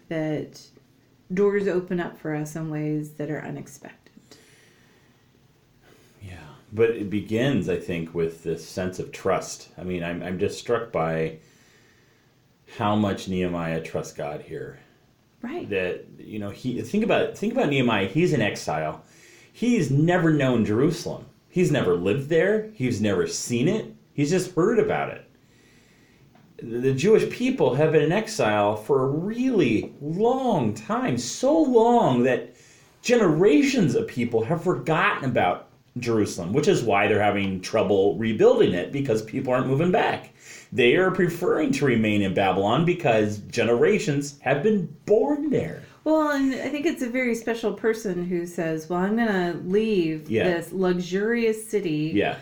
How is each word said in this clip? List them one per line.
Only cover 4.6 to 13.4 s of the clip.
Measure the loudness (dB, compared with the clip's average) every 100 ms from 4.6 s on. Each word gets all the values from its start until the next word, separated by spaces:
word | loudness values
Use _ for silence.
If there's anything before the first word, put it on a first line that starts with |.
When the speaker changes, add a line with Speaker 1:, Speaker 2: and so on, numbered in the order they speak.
| _ _ _ _ _ _ _ _ _ _ _ _ _ _ _ _
Speaker 2:
Yeah, | -20 -18 -20 -20 -8
but | 2 2
it | 2 -4
begins, | -4 -2 0 0 0 0
I | -4
think, | -4 -6 -4
with | -4 -4 -4
this | -6 -6 -6
sense | -6 -6 -6
of | -10
trust. | -6 -2 -2 -2 -12 -16 -14
I |
mean, | -8 -6
I'm, | -6 -6
I'm | -6 -4
just | -4 -4
struck | -4 -4 -2
by | -4 -2 -2 -4 -6 _ _ _ _ _ _ _ _ _ _ _ _ _ -4
how | 0 2
much | 0 -2 -4
Nehemiah | -2